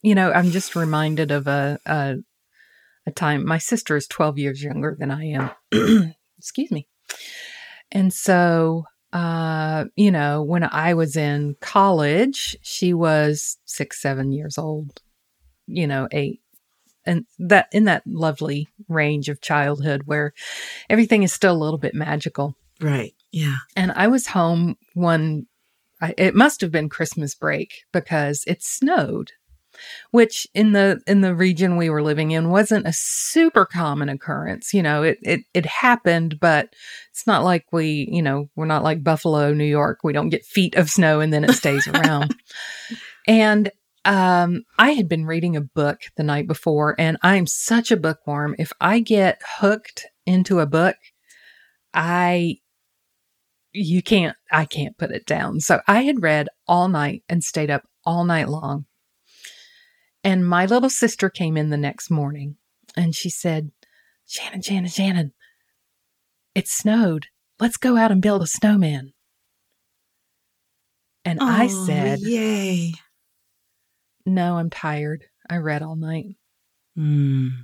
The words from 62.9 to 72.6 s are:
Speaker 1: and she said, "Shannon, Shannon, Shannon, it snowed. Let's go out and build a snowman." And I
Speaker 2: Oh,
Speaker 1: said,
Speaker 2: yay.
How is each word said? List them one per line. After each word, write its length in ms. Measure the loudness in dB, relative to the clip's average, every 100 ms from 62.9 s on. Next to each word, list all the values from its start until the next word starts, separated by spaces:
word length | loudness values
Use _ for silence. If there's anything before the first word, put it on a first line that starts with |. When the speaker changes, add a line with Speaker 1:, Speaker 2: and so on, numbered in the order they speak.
| -4
Speaker 1:
and 180 | -2
she 140 | -2 -8
said, 440 | -4 -4 -4 -6 _ _ _ _ _ _
"Shannon, 360 | -12 -12 -10
Shannon, 260 | -4 -4 -2
Shannon, 440 | -2 0 0 -2 _ _ _ _ _ _ _ _ _ _ _ _
it 120 | -8 -6
snowed. 600 | -2 0 2 2 0 -8 _ _ _
Let's 160 | -4 -2
go 220 | 0 2
out 120 | 4
and 100 | 4
build 200 | 2 0
a 40 | -2
snowman." 680 | 0 2 4 2 -2 -8 _ _ _ _ _ _ _ _ _ _ _ _ _ _ _ _ _ _ _ _ _ -6
And 140 | -2
I 240 | 2 2 2
Speaker 2:
Oh, 200 | 0 -2
Speaker 1:
said, 340 | 0 0 -2
Speaker 2:
yay. 720 | -2 -2 0 -2